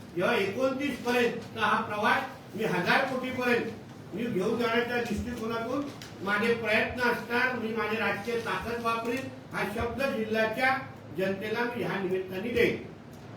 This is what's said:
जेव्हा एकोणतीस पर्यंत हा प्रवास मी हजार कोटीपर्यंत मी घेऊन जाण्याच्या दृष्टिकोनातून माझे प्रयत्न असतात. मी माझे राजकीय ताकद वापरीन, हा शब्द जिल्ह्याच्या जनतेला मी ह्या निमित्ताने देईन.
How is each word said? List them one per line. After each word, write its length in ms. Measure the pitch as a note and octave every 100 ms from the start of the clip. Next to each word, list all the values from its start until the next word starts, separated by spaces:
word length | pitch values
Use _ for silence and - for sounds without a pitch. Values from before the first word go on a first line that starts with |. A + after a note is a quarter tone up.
| - E3
जेव्हा 200 | F#3+ A3+
एकोणतीस 640 | G3 A#3 C4 C4 C#4+ B3
पर्यंत 600 | A#3+ B3 A#3+ - - A3
हा 240 | G#3 G3
प्रवास 400 | - G#3 G#3 C4 - - - G#3
मी 80 |
हजार 420 | G#3+ F3 G3+ C4 C4+
कोटीपर्यंत 600 | B3+ B3+ B3 B3 A#3 - - - - -
मी 120 | G3 A#3
घेऊन 340 | F3+ G#3+ A#3+
जाण्याच्या 380 | A#3 A#3 A#3+ A#3+
दृष्टिकोनातून 840 | G#3 G#3 A#3 A3+ A3+ A#3 A#3+ C#4+ C#4+ - - -
माझे 300 | F#3 G3+ A#3
प्रयत्न 480 | A3+ A3+ A3+ A#3+ B3
असतात. 540 | B3 - - A#3+ B3+ A#3
मी 140 | A3 A3+
माझे 220 | A3 A3
राजकीय 420 | G3+ - A#3+ A3+
ताकद 440 | G#3 - A3+ A#3
वापरीन, 440 | A3+ A#3+ A#3+ C4 C4 - -
हा 100 | F#3+ G3+ A3+
शब्द 260 | A#3 B3
जिल्ह्याच्या 760 | B3+ A3 G#3 A3 A3+ B3+ C4 - - - - E3
जनतेला 460 | F#3+ G3+ G#3+ A3+
मी 200 | B3 A#3
ह्या 160 | G#3 G3
निमित्ताने 480 | F3+ F#3 - F#3+ A#3+
देईन. 280 | A#3+ F#3+ - - - - - -